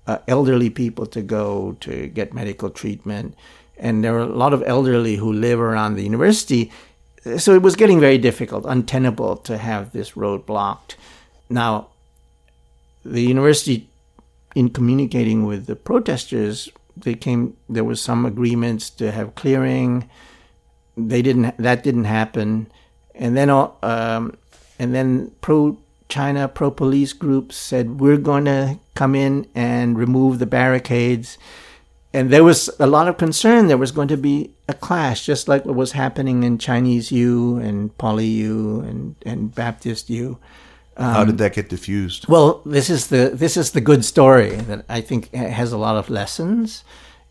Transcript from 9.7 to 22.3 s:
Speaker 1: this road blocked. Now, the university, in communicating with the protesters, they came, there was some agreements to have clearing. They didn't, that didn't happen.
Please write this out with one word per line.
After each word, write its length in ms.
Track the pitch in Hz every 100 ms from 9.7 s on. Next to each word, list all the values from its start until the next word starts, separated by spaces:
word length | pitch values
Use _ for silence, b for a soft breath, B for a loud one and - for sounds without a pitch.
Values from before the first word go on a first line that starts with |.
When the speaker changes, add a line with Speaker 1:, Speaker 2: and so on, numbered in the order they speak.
| 104 104
Speaker 1:
this 260 | 113 104 101
road 300 | 101 98 -
blocked. 500 | 104 101 - - - b b b b _
Now, 420 | 123 117 107 - _ _ _ _ _ _ _ _ _ _ _
the 180 | - 120
university, 680 | 123 131 147 147 147 113 - _ _ _ _ _ _
in 160 | 139 123
communicating 720 | 127 120 135 120 127 110 110
with 220 | 107 101 -
the 100 | 104
protesters, 960 | - 131 220 127 - 120 104 110 - _ _ -
they 200 | - 113
came, 420 | 131 120 123 - -
there 160 | 113
was 160 | 113 117
some 280 | - 120 123
agreements 640 | 107 120 120 117 110 -
to 200 | - 110
have 220 | 110 107
clearing. 720 | - 139 131 131 131 123 123 - b b b b b _ _ _ -
They 280 | 113 123
didn't, 340 | 131 127 117 -
that 260 | 120 123
didn't 220 | 143 120 107
happen. 680 | 110 110